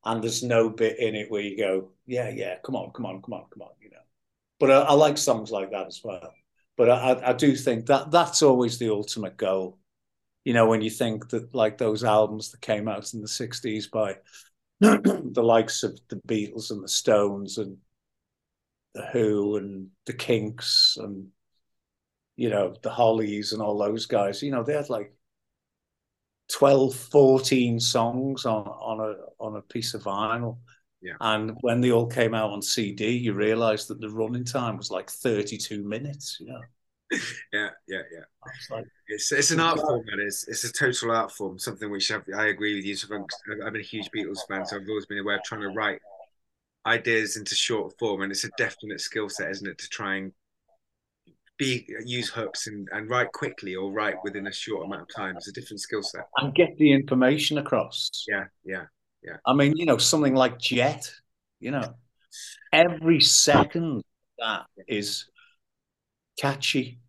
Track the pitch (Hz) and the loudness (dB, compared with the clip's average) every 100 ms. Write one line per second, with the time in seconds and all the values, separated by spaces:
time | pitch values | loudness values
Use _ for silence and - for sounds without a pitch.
0 | 110 113 110 - 123 117 113 110 113 - | -2 -2 -2 -4 2 4 4 2 0 2
1 | 117 107 104 107 101 98 101 95 95 _ | -2 -2 -4 -4 -4 -2 0 0 -4 _
2 | - 123 113 107 95 90 - 127 90 - | -8 -6 -6 -6 -8 -8 -8 -8 -8 -10
3 | 110 95 95 98 - - - _ _ - | -10 -10 -12 -14 -14 -20 -20 _ _ -20
4 | _ _ _ _ _ _ 135 135 147 147 | _ _ _ _ _ _ 6 8 8 6
5 | 151 143 - 113 104 104 95 101 92 - | 6 4 0 0 0 -6 -4 -6 -8 -10
6 | 113 92 82 _ _ _ _ - 120 123 | -12 -12 -14 _ _ _ _ 4 6 6
7 | 127 127 123 123 147 127 - 113 117 139 | 4 2 2 4 4 4 0 -2 2 2
8 | 151 165 165 - 147 127 120 113 117 104 | 4 2 4 4 6 6 2 0 -2 -2
9 | 104 - 98 - 101 95 92 - _ _ | -4 -6 -8 -4 0 0 -2 -10 _ _
10 | _ _ _ _ - 117 113 113 110 - | _ _ _ _ 0 4 6 6 0 -2
11 | 120 110 - 117 120 131 110 104 117 107 | -2 -2 -4 -6 -4 2 2 2 -2 0
12 | 120 107 107 107 - - - 104 110 101 | 4 4 4 0 -10 -14 -4 -2 -2 -6
13 | 110 113 104 - 117 - 120 107 104 110 | -8 -12 -10 -8 -8 -8 -6 -6 -6 -2
14 | 107 95 _ - - _ _ _ 208 208 | -2 -4 _ -20 -20 _ _ _ 6 8
15 | - - 131 - 117 113 110 - 107 - | 4 0 -2 2 6 6 4 -2 -4 -6
16 | _ 101 - 113 101 110 110 104 95 - | _ -14 -4 -4 -4 -8 -10 -10 -4 -2
17 | - 107 101 98 98 - 101 95 _ _ | 4 4 4 0 -8 -8 -8 -10 _ _
18 | _ _ _ _ _ _ _ _ _ - | _ _ _ _ _ _ _ _ _ -14
19 | 101 120 110 104 104 104 98 98 95 _ | -6 0 2 2 0 -2 -6 -12 -14 _
20 | - 127 - 117 107 117 - - - - | -14 -10 0 0 0 -6 0 6 6 4
21 | 107 98 95 _ _ _ _ _ _ _ | -6 -10 -14 _ _ _ _ _ _ _
22 | _ _ _ - 117 104 92 - 110 113 | _ _ _ -4 0 2 0 -2 -8 4
23 | 117 113 107 104 101 107 107 107 104 110 | 4 4 0 -4 -4 -4 -2 0 0 -2
24 | - 113 101 101 143 131 117 147 143 113 | 0 0 0 -2 -4 -4 -2 -4 -4 -6
25 | 104 _ _ _ _ _ _ _ _ _ | -8 _ _ _ _ _ _ _ _ _
26 | _ _ _ _ _ - 139 139 135 - | _ _ _ _ _ 4 6 8 4 0
27 | - 147 135 135 131 131 120 117 117 123 | 2 8 8 8 4 2 2 0 0 2
28 | 117 127 135 135 127 110 101 - 113 110 | 0 -2 -4 -4 -2 -2 -4 -10 -8 -4
29 | 110 101 - _ 110 107 - 117 110 107 | -6 -6 -14 _ -10 -10 -10 -6 -6 -6
30 | 104 98 110 113 117 117 - _ _ _ | -4 -2 -2 -2 -4 -8 -16 _ _ _
31 | 90 - 110 107 110 113 120 120 123 117 | -14 -6 -2 -2 -2 -4 0 2 4 4
32 | 117 120 113 113 107 101 101 - 104 95 | 2 2 0 2 -2 -4 -4 -2 -2 -2
33 | 107 123 120 101 107 110 113 107 - 107 | -2 0 0 0 2 2 2 0 -4 -10
34 | 107 110 110 123 123 131 120 98 - 95 | -8 -4 -4 -4 -4 -4 -4 -6 -8 -8
35 | - - 127 107 104 107 - 104 101 107 | -8 -4 0 0 -2 -6 -8 -6 -6 -6
36 | 143 143 - - - 127 123 _ _ _ | -8 -10 -12 -14 -14 -16 -18 _ _ _
37 | _ - - - - 104 104 - _ 92 | _ -6 -6 -10 -8 -6 -6 -8 _ -10
38 | - 82 - _ - - - 113 113 _ | -10 -16 -20 _ -20 -18 -12 -12 -12 _
39 | - 107 - 135 139 165 165 156 151 123 | -12 -6 -2 2 2 4 2 2 0 -2
40 | 113 101 101 98 - 110 117 - 139 123 | -4 -6 -6 -6 -8 -6 -6 -2 -2 0
41 | 117 113 113 - 98 92 - 104 107 101 | -2 -2 -2 -6 -10 -8 -10 -8 -8 -4
42 | 95 107 95 98 107 98 107 104 95 98 | -4 -4 -8 -2 -2 0 -2 -4 -6 -8
43 | 98 104 95 - - 104 110 107 104 110 | -8 -10 -10 -14 -12 -10 -8 -8 -10 -10
44 | 101 113 95 98 - 98 98 101 98 107 | -8 -8 -8 -8 -8 -8 -6 -10 -6 -6
45 | 101 101 101 101 - 110 101 98 104 - | -6 -8 -4 -4 -6 -8 -8 -4 -4 -6
46 | - - - _ _ _ _ _ 110 113 | -14 -20 -20 _ _ _ _ _ -2 0
47 | 117 113 107 110 101 101 - 110 - - | 2 0 0 -6 -4 -2 0 -2 -4 -4
48 | 113 98 98 98 107 - 113 - 107 95 | -4 -2 -4 -4 -6 -4 -6 -6 -12 -10
49 | - 110 104 - 82 95 98 - - - | -8 -6 -6 -6 -8 -6 -10 -12 -12 -8
50 | 101 98 95 _ _ _ _ _ _ _ | -4 -4 -6 _ _ _ _ _ _ _
51 | _ _ _ _ _ _ 135 123 - 104 | _ _ _ _ _ _ -2 -2 -6 -12
52 | 117 123 110 - 113 - - 104 95 101 | -8 -6 -6 -6 -8 -8 -10 -10 -10 -8
53 | 107 123 123 - 123 - 98 92 98 101 | -4 -2 -2 -4 -10 -8 -10 -8 -6 -2
54 | 107 78 104 101 98 95 - 101 98 95 | -4 -4 -8 -8 -10 -10 -8 -6 -6 -10
55 | - - 95 92 - 95 - 104 - 107 | -12 -10 -8 -10 -12 -14 -14 -14 -6 -6
56 | 98 - - 127 143 135 170 151 151 139 | -6 -12 -6 -2 0 4 2 6 6 6
57 | 139 127 127 147 147 151 - 120 - - | 4 4 4 4 0 -2 0 -2 -2 -6
58 | - - - 101 95 _ - 92 85 _ | -8 -8 -4 -4 -6 _ -10 -10 -10 _
59 | _ _ - 82 - 135 143 156 170 117 | _ _ -16 -6 2 4 4 4 2 4
60 | - 160 143 131 127 123 - 123 127 156 | 4 4 4 6 4 2 -2 2 0 0
61 | - - _ _ _ _ 113 139 113 - | -10 -16 _ _ _ _ -6 -4 -6 -10
62 | _ _ _ - - - - 156 175 165 | _ _ _ -18 -18 -18 0 6 6 4
63 | 160 165 - - - 143 147 170 165 123 | 4 6 8 6 8 6 6 0 -2 -4
64 | - _ _ - 113 98 - - 92 107 | -6 _ _ -8 -4 -4 -8 -20 -6 -4
65 | 101 - - _ _ _ _ _ _ _ | -4 -6 -10 _ _ _ _ _ _ _
66 | _ _ _ - 139 143 - 131 120 - | _ _ _ -4 -4 -2 -2 -2 -4 -10